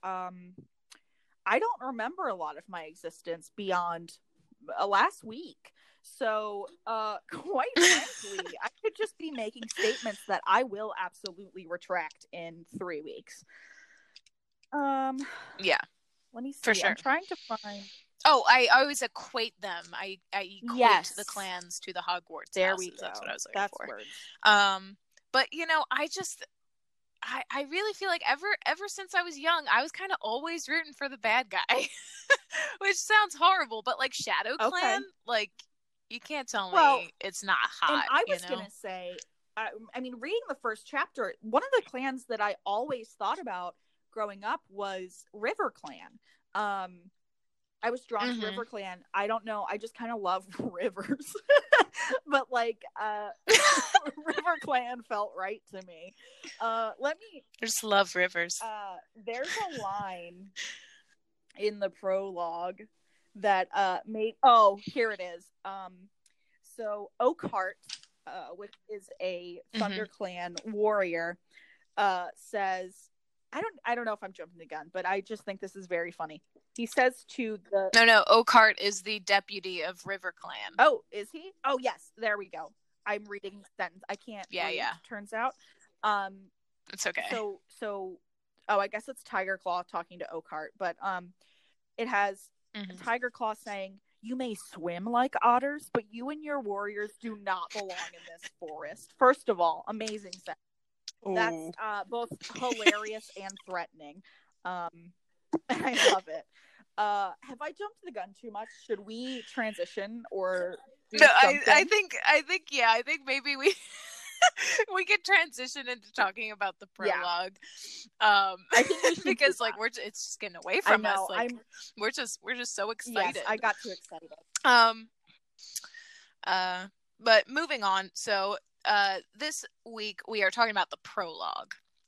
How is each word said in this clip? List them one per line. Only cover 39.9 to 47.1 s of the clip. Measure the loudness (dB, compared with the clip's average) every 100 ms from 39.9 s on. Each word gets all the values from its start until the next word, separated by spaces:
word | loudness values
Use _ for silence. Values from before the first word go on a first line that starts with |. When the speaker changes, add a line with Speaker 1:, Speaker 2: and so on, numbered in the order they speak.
Speaker 1:
I | -10
mean, | -10 -8
reading | -4 -4 -4
the | -6
first | -6 -6 -6
chapter, | -4 -4 -4 -6 -8
one | -2 0
of | 4 2
the | 0
clans | -4 -6 -6 -6
that | -2
I | -2 -2
always | -4 -2 -2 -6 -8 -6
thought | -4 -4
about | -6 -8 -8 -12 _ _ _
growing | -6 -6 -6
up | -6 -6 _
was | -8 -6 -6 -10 -16 -20
River | -6 -4 -2 -4
Clan. | -6 -14 -16 -18 -20 _ _ _ -4
Um, | -2 -2 -6 -12 -20